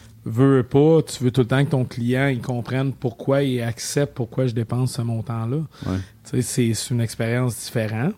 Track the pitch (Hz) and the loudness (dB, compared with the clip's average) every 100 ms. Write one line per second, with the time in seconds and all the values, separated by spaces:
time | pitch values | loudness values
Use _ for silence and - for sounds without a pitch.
0 | - - 117 117 139 135 120 139 151 160 | -20 -14 -4 2 4 4 4 4 6 6
1 | - - 123 127 117 131 147 143 123 - | 2 -2 0 2 2 2 2 0 -2 -2
2 | 120 127 139 123 101 123 113 127 135 120 | -2 0 0 0 -4 -6 -4 -2 -2 -4
3 | 131 - - 139 139 123 117 110 - 143 | -6 -4 0 2 2 0 -2 -6 -4 -2
4 | 143 - 117 - 131 117 113 123 127 - | -2 -2 -6 -2 0 0 -2 0 -2 -2
5 | 117 113 107 117 113 143 151 - - 95 | -4 -4 -4 -4 -2 -2 -4 -8 -4 -4
6 | 92 - - 123 117 - 117 110 - 120 | -6 -14 -6 -2 -2 0 0 0 -2 -2
7 | 117 - 113 123 127 107 - 123 110 110 | -2 -2 -2 0 -2 -4 -6 -4 -2 -2
8 | 151 | -4